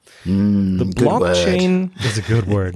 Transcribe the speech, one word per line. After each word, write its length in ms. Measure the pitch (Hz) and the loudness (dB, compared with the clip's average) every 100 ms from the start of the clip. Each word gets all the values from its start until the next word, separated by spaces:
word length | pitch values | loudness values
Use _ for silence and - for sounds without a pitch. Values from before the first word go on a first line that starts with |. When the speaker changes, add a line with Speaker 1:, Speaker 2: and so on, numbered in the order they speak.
| _ - | _ -12
Speaker 1:
Mm, 540 | 87 98 104 101 95 92 | -2 0 2 2 2 0
Speaker 2:
The 60 | 92 | -2
Speaker 1:
good 200 | 92 120 | 0 2
word. 160 | 214 | 2
Speaker 2:
blockchain 840 | - 90 87 180 185 185 185 - | 0 0 0 0 0 0 -2 -4
is 140 | 113 107 | -4 -4
a 40 | |
good 240 | 101 113 95 | -2 -2 0
word, 260 | 101 92 | -2 -2